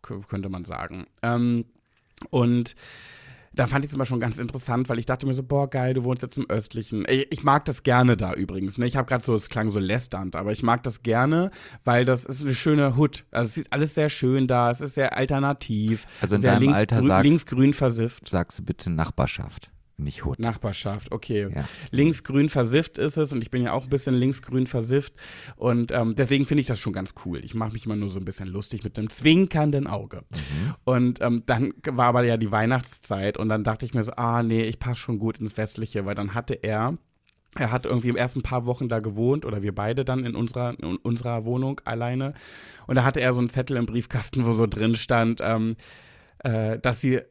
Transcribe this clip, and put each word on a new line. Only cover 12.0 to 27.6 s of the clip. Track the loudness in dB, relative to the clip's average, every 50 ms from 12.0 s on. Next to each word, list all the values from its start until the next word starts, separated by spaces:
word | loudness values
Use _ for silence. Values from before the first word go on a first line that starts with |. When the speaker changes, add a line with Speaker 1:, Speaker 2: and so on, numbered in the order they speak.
| 4
Speaker 1:
das | 4 2 0 0
ist | -8 -8 -4 -2
eine | -2 -2
schöne | 0 2 4 4 4 4 4 4
Hood. | 4 4 2 2 -6 -16 _
Also | -2 -2 -2 0
es | -2
ist | -6 -6 -4 0
alles | 0 0 0 2
sehr | 0 0 0
schön | 0 0 0 2 2 2 2
da, | 2 4 4 4 2
es | 0 0
ist | -6 -6 -2
sehr | 0 0 0 0
alternativ, | 0 0 0 0 0 2 0 -2 -4 -4 -2 0 0 2 2 0 -2 -4 -14 -6 -4
Speaker 2:
Also | 0 2 2
in | 4
Speaker 1:
sehr | 4 4
Speaker 2:
deinem | 6 6 6
Speaker 1:
links-, | 6 6
Speaker 2:
Alter | 4 4 4 4 4
Speaker 1:
grün, | 6
Speaker 2:
sagst | 6 6 8 8
Speaker 1:
linksgrün | 8 6 6 2 0 4 6 6 6 6
versifft. | 4 2 2 2 2 -2 -2 -4 -10 -8 -2
Speaker 2:
sagst | 0 0 0 0 -6 -10
du | -6
bitte | -6 -6 -4 -4 -2
Nachbarschaft, | 0 0 -2 -2 0 0 0 0 0 -6 -10 -10 -12 -16 -20 -20 -20 -20 _ _ _ -6
nicht | -6 -6 -6 -4 -6
Hood. | -6 -4
Speaker 1:
Nachbarschaft, | -2 -4 -4 -4 -4 -6 -6 -6 -6 -6 -6 -8 -8 -8 -10
okay. | -10 -10 -6 -4 -2 -2 -2 -2 -6
Speaker 2:
Ja. | -6 -8 -8 -10 -16 -14 -4
Speaker 1:
Linksgrün | 2 4 4 4 2 0 -6 0 2 2 2 4
versifft | 2 0 2 4 4 2 2 0 -4 -4
ist | -4 -2 0
es | -2 -2 0
und | -2 -6
ich | -6 -2
bin | -2 -2 0
ja | 0 -2
auch | -4 -2
ein | -2
bisschen | -4 -2 0 0 2
linksgrün | 2 2 2 0 -2 -8 -4 -2 -2 -2
versifft | 0 -2 -4 0 2 0 0 0 -2 _ -20 -20 -20 -18 -18 -18 -20 -10
und, | -2 0 2 2 2 0 0
ähm, | 0 0 0 0 2
deswegen | 0 2 2 2 2 2
finde | 2 2 0
ich | 2
das | 0 -4 -4
schon | -4 -6 -6
ganz | -6 -8 -8 -12 -12 -8
cool. | -8 -8 -8 -8
Ich | -8 -6
mache | -4